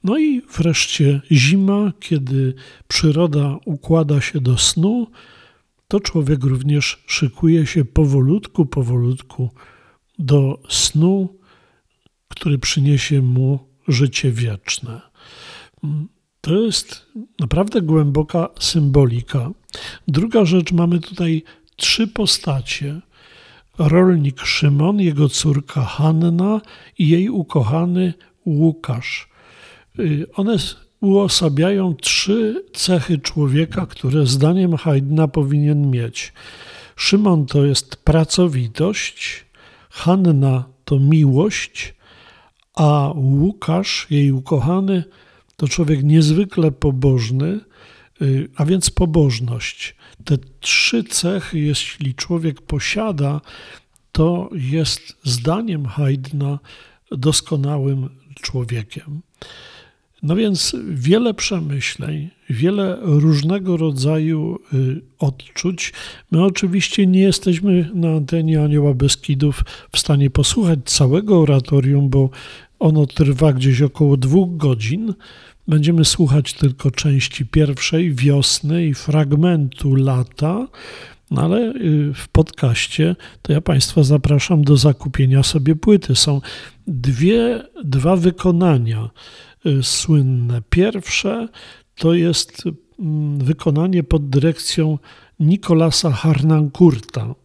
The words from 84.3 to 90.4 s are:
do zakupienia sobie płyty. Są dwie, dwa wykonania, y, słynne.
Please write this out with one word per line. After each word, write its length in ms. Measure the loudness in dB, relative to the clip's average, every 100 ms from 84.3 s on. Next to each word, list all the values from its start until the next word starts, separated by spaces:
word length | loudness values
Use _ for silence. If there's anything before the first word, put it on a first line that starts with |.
| 0 2 2
do 140 | 4 4
zakupienia 640 | 4 2 -4 0 2 4
sobie 320 | 2 0 0 2
płyty. 400 | 4 4 4 0
Są 260 | 2 0 -4 -18 -20 _ -8
dwie, 760 | -4 -2 2 2 4 2 -2 -8 -12
dwa 320 | -4 0 2 2
wykonania, 920 | 2 2 0 2 4 2 0 -4 -6 _ -20 -20 -20 _ -2
y, 180 | 0
słynne. 800 | 0 -4 2 2 4 0